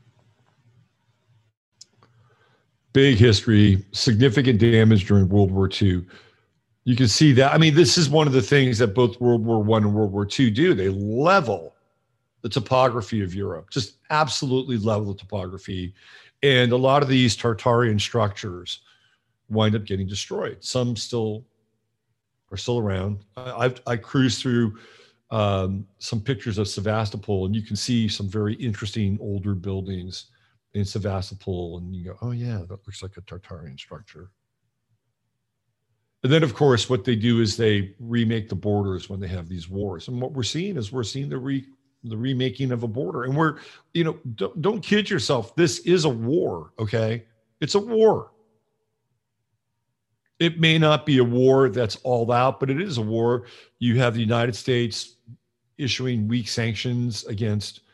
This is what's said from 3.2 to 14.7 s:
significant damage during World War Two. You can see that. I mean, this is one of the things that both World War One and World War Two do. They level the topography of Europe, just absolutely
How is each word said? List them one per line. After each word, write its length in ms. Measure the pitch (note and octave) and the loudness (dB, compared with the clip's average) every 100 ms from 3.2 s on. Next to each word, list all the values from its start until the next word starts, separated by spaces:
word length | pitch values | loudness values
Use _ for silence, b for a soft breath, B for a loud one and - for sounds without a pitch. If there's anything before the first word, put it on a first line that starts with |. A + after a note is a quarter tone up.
| A#2+ G2+ - G#2+ G#2 F#2+ - | 8 6 4 6 8 6 0
significant 640 | - - G#2+ C#3 D3 B2+ A2 | -4 0 4 4 4 4 4
damage 480 | A#2 A2+ A2 G#2+ F2+ | 6 6 6 6 6
during 220 | G2+ F#2 | 4 6
World 240 | G2+ F#2+ | 4 2
War 160 | G2 F#2+ | 2 0
Two. 360 | - G2+ F2+ F2 B B B B B _ _ | 2 0 0 -4 B B B B B _ _
You 120 | - A#2+ | -2 2
can 100 | B2+ | 2
see 260 | - D#3 | 6 6
that. 200 | B2 C3+ | 8 6
I 20 | D#3 | 6
mean, 160 | D#3+ | 6
this 240 | D3 D3 - | 6 4 4
is 140 | C#3+ | 2
one 160 | D3+ D3+ | 4 4
of 60 | |
the 100 | C3 | 2
things 360 | - C#3+ B2+ A2 | 4 4 4 2
that 100 | A#2 | 0
both 320 | G2 B2 - | 2 2 2
World 260 | A#2+ A#2 A2 | 0 2 2
War 160 | A2+ | 0
One 220 | G#2 A2 | 2 2
and 100 | G#2 | 2
World 180 | G#2 G#2 | 2 0
War 140 | G2 G2+ | -2 -4
Two 240 | - B2+ | 2 2
do. 240 | G#2+ F3+ | 4 2
They 140 | B2 F#2+ | 2 0
level 880 | G2 G2+ A2+ D#3 G3 B2 F#2+ D#2+ _ _ _ _ _ _ _ | -2 -4 0 2 2 2 -4 -6 _ _ _ _ _ _ _
the 60 | A#2 | -6
topography 760 | C3 G#2 B2+ B2+ A#2 G#2 A2 | -4 0 2 2 0 -4 -4
of 100 | F#2+ | -4
Europe, 380 | F#2 G2 D#2+ - | -4 -8 -8 -8
just 280 | C#3 G#2+ _ - | -6 -6 _ -4
absolutely 640 | D#3 D#3 - C#3+ C3 C3 | -2 -2 -2 -2 -2 -2